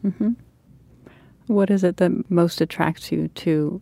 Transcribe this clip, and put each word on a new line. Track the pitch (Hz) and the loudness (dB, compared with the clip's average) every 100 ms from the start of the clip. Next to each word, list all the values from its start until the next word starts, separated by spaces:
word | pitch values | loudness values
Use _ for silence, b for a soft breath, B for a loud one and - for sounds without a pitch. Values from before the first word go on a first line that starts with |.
Mm-hmm. | 202 185 214 240 - _ _ - _ - b b b b b | -4 -2 -2 -2 -8 _ _ -20 _ -20 b b b b b
What | 208 196 | 0 2
is | 196 | 2
it | 185 175 | 2 2
that | 180 - - | 0 0 0
most | 175 170 - | 2 2 0
attracts | 160 - 160 160 - | -4 0 -2 -2 -6
you | 170 156 | -4 -4
to | - - 156 151 180 | -4 -2 0 -2 -4